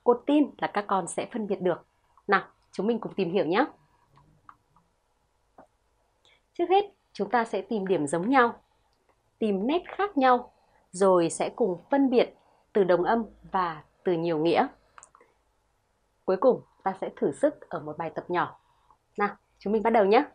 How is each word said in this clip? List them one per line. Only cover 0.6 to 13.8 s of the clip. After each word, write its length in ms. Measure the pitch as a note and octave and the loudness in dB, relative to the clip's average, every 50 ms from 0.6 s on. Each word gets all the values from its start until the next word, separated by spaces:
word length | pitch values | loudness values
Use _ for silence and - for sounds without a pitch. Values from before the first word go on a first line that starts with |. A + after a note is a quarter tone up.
| D#3+ | -8
các 180 | D#3 - G#3 G#3 - | -6 -4 -4 -4 -2
con 200 | G3+ F#3+ E3+ E3 | -2 -4 -4 -4
sẽ 200 | - - - - - | -8 -8 -8 -8 -8
phân 140 | A3+ G#3 | -8 -6
biệt 140 | G3 G3 - | -6 -4 -2
được. 260 | F3+ F3+ D#3+ - - _ _ _ _ _ _ _ _ | -2 -2 -2 -4 -6 _ _ _ _ _ _ _ _
Nào, 180 | - G3+ F#3 - - _ _ _ _ - | 0 0 0 0 -4 _ _ _ _ -10
chúng 140 | - F#3 | -6 -4
mình 120 | A3+ A#3+ G#3+ | -4 -4 -4
cùng 160 | - - - | -6 -8 -6
tìm 180 | - F#3 E3+ F3+ | -4 -4 -2 0
hiểu 140 | G3 D#3 | -2 0
nhé. 200 | D3+ F3+ A3+ D4+ - - _ _ _ _ _ _ _ _ _ _ _ _ _ _ - - _ _ _ _ _ _ _ _ _ _ _ _ _ _ _ _ _ _ _ _ - - _ _ _ _ _ _ _ _ _ _ _ _ _ _ _ _ _ _ | 0 0 0 -2 -2 -6 _ _ _ _ _ _ _ _ _ _ _ _ _ _ -20 -20 _ _ _ _ _ _ _ _ _ _ _ _ _ _ _ _ _ _ _ _ -20 -20 _ _ _ _ _ _ _ _ _ _ _ _ _ _ _ _ _ _
Trước 160 | - E4+ E4 | -6 -2 0
hết, 140 | F#4 G4+ G4+ - - _ _ _ - | 2 0 0 -2 -6 _ _ _ -10
chúng 180 | - G3 F#3+ | -8 -4 -2
ta 140 | B3 A#3+ A3+ | 0 -2 -2
sẽ 180 | - - G#3+ A3+ | -2 -4 -6 -6
tìm 240 | - A#3 G#3 F#3+ | -4 -4 -4 -2
điểm 200 | F#3+ F#3+ D3+ D3 | 0 0 0 0
giống 240 | C#3 E3+ E3+ F3+ A#3 | -2 -2 -2 0 2
nhau, 300 | C#4 C4 A#3+ A#3 A3+ - _ _ _ _ _ _ _ _ _ _ _ _ _ _ _ - | 4 4 4 2 0 -6 _ _ _ _ _ _ _ _ _ _ _ _ _ _ _ -4
tìm 280 | A3+ G#3+ G3 F#3 G3+ | -2 -2 -2 -2 -2
nét 160 | B3+ D#4 F4+ - | -2 -2 -2 -4
khác 320 | - - - G4 G4+ - C#4 | -6 -8 -6 -6 -4 0 2
nhau, 340 | C4 B3+ B3 A#3+ - - _ _ _ _ _ _ _ _ | 4 4 4 2 0 -4 _ _ _ _ _ _ _ _
rồi 400 | - F3 G3 F#3+ F#3 F3 E3+ D#3 | -4 0 2 4 4 4 2 0
sẽ 200 | - - F3 - - | -2 -4 -6 -4 -2
cùng 260 | - A#3+ F#3+ F3 E3+ - - | -2 -2 -2 -2 -6 -6 -2
phân 200 | C#4+ C#4 C#4 B3+ | 0 2 2 2
biệt 240 | B3+ A3+ - - - _ _ _ _ _ _ _ - | 2 2 0 0 -2 _ _ _ _ _ _ _ 0
từ 120 | G#3+ F#3+ | 0 2
đồng 200 | F3+ F3+ F3 F3+ | 4 2 2 2
âm 200 | G#3+ A3+ A#3 G#3+ - - _ - E3+ - | 0 0 -2 -2 -6 -12 _ -12 -8 -6
và 320 | F#3+ F3+ E3+ D#3 D3+ | -4 -4 -4 -6 -10